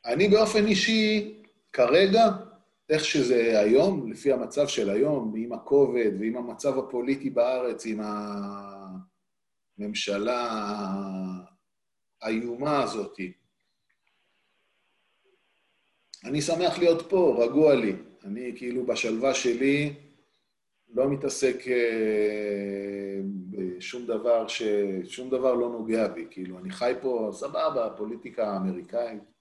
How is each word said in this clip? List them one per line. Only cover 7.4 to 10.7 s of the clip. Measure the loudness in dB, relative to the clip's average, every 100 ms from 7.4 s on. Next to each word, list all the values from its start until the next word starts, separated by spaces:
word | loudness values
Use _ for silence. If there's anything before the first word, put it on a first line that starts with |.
| 0 0 -2 -4 -6
עם | -6 -6 -6 -6 -8 -8 -10 -14 -16 -16 -16 -18 _ _ _ _ _ _ -10
הממשלה | -8 -6 -4 -2 -2 -2 -4 -4 -6